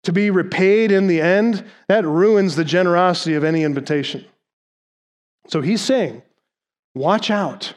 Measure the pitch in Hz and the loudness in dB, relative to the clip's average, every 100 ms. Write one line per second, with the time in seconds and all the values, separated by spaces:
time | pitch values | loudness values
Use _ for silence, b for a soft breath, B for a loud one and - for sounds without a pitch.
0 | - 175 208 185 180 - 190 208 220 196 | -2 0 0 0 -2 0 2 2 2 2
1 | 190 165 165 196 226 202 B B B 208 | 2 0 2 2 0 -2 B B B 0
2 | 165 160 208 214 190 147 156 175 185 175 | 2 2 4 4 2 -2 0 2 2 4
3 | 180 170 165 156 156 165 156 139 135 151 | 2 0 -2 -2 0 0 -2 -4 -4 -4
4 | 135 98 - _ _ _ _ _ _ _ | -4 -12 -16 _ _ _ _ _ _ _
5 | _ _ _ _ _ 160 143 214 - 262 | _ _ _ _ _ -4 -2 -2 0 0
6 | 160 113 _ _ _ _ _ _ _ 127 | -2 -8 _ _ _ _ _ _ _ -4
7 | 147 214 208 208 170 143 - | -2 0 -2 -2 -4 -8 -16